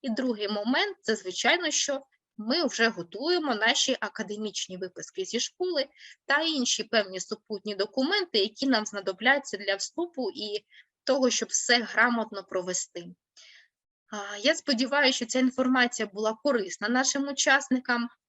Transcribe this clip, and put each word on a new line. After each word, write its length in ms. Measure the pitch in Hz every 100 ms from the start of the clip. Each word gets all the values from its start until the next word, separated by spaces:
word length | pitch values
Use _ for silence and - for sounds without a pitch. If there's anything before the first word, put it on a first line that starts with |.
І 80 | 277
другий 380 | 220 254 214 208
момент, 480 | 208 214 285 403 381
це, 140 | - 214
звичайно, 540 | 185 180 - 339 339
що 320 | 285 - 277 - _ _ -
ми 240 | 214 311 294
вже 220 | - 226
готуємо 680 | 226 175 202 285 359 302
наші 420 | 220 220 285 - 247
академічні 760 | 208 - 202 208 214 190 - 185
виписки 480 | 185 180 160 -
зі 160 | 185 226
школи 460 | - _ 359 320 262 _ - - -
та 140 | 285
інші 440 | 320 311 247 -
певні 360 | 214 220 196 185
супутні 540 | - 214 _ 208 208
документи, 640 | 202 214 - 269 403 359 226
які 280 | 202 - 269
нам 200 | 240 214
знадобляться 680 | 202 196 190 233 277 277 202
для 180 | 202
вступу 560 | 196 - - 349 - 233
і 300 | 180 208 208 _ - _ _
того, 260 | - 269 254
щоб 180 | - -
все 340 | - - 240
грамотно 640 | 226 - 240 233 220 196
провести. 600 | 190 190 180 180 - 175 175 180 _ - - - _ _ _ _ _
А, 240 | 214 202 208
я 180 | 220
сподіваюся, 600 | 330 - 247 247 285 277 262
що 100 | 240
ця 120 | 262
інформація 680 | 262 - 262 262 240 - 214
була 280 | 190 214 220
корисна 460 | 294 247 190 - 208
нашим 400 | 247 269 285 277
учасникам. 800 | 277 - 277 277 254 254 240 240 _